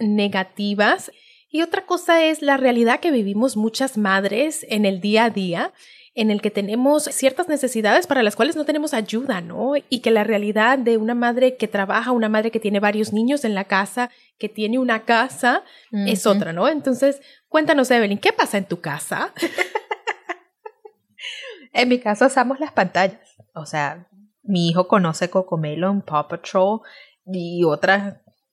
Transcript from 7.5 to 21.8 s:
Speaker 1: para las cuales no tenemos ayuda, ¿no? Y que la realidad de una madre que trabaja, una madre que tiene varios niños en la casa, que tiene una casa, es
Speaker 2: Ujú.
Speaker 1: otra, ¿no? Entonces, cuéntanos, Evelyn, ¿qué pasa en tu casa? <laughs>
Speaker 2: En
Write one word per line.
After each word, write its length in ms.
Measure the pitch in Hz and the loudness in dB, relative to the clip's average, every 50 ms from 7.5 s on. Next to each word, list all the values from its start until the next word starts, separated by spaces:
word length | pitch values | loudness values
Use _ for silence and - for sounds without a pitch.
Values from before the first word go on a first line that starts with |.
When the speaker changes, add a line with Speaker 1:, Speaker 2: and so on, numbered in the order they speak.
| 294 285 - 233 - 220 214 202 233 339 349 | -2 -2 -2 -2 -2 0 2 4 4 2 2
Speaker 1:
para 160 | - 285 262 | 2 0 2
las 140 | 226 208 - | 2 0 2
cuales 180 | - 233 302 - | 0 0 0 0
no 120 | 311 294 | -2 -2
tenemos 260 | 311 294 302 294 302 | -2 -2 -2 -2 -2
ayuda, 480 | 277 226 214 - 214 226 269 277 214 180 | -4 -4 -4 -4 -6 -4 -2 -2 -4 -4
¿no? 320 | 170 170 175 - - 262 294 285 - _ | -6 -8 -8 -4 -4 -2 -2 -2 -2 _
Y 120 | 254 240 | -4 -2
que 100 | - 226 | 2 2
la 140 | 226 214 214 | 2 2 2
realidad 540 | 220 226 226 208 208 202 214 214 240 269 269 | 2 0 0 0 0 0 2 4 4 2 2
de 200 | 233 233 226 220 | 2 2 2 2
una 160 | 214 226 240 | 0 0 -2
madre 420 | 240 240 240 233 247 254 254 254 | 0 0 0 2 2 2 2 2
que 120 | - 220 214 | 0 -4 -4
trabaja, 420 | - 196 196 190 196 220 226 247 | -2 -4 -2 0 0 -2 0 0
una 160 | 254 240 220 214 | 0 0 0 2
madre 220 | 220 214 214 226 | 0 0 0 0
que 100 | 226 220 | -4 -2
tiene 200 | - 202 202 202 | -2 0 0 2
varios 340 | 208 208 208 214 214 214 202 | 2 2 0 0 -2 -2 0
niños 320 | 214 226 247 294 277 - | 0 0 0 0 0 -2
en 80 | 220 208 | -2 -4
la 100 | 190 196 | -4 -2
casa, 460 | - 202 190 202 196 - 247 247 240 - _ _ _ _ _ | 0 0 0 0 -2 -4 -4 -6 -6 -6 _ _ _ _ _
que 120 | - 208 | -10 -10
tiene 280 | - 208 214 208 233 262 | -6 -6 -4 -2 0 0
una 260 | 262 240 226 220 226 | 0 0 0 0 2
casa, 580 | - 233 226 247 254 - - - 247 269 294 - - - - _ _ | 2 2 2 2 0 -4 -2 0 0 0 0 -2 -8 -16 -20 _ _
es 360 | 220 202 196 202 220 185 - | -6 -4 -2 -2 -2 2 2
Speaker 2:
Ujú. 100 | 220 196 | 2 2
Speaker 1:
otra, 160 | 202 - 160 | 2 0 -2
¿no? 160 | 165 175 208 285 | -2 0 0 0
Entonces, 540 | 320 285 - 269 247 240 269 285 277 - - - - _ _ _ | 0 0 0 -2 0 2 2 0 0 -2 -8 -20 -20 _ _ _
cuéntanos, 420 | - 311 302 311 311 277 254 247 | 0 0 2 4 2 2 4 4
Evelyn, 280 | 247 233 220 202 202 202 | 4 4 4 2 -2 0
¿qué 120 | - 415 | 0 0
pasa 260 | 440 - - - - 202 | 0 0 -2 0 -2 -4
en 80 | 185 | -2
tu 140 | - 175 175 | -4 -6 -6
casa? 520 | - 160 139 147 - - - 160 285 - - | -6 -8 -10 -8 -8 -6 -6 -6 -6 -6 -6
<laughs> 60 | - 339 - - - 370 370 - 427 - _ 427 - _ 453 - - _ - 349 - _ _ _ _ _ 440 - _ _ 427 - _ _ _ _ - 523 - - 539 571 523 427 349 269 _ | -6 -6 -6 -4 -4 -6 -4 -6 -10 -8 _ -10 -8 _ -10 -10 -10 _ -14 -14 -14 _ _ _ _ _ -20 -20 _ _ -20 -20 _ _ _ _ -18 -16 -16 -16 -16 -16 -18 -18 -20 -20 _
Speaker 2:
En 160 | - 214 | 0 0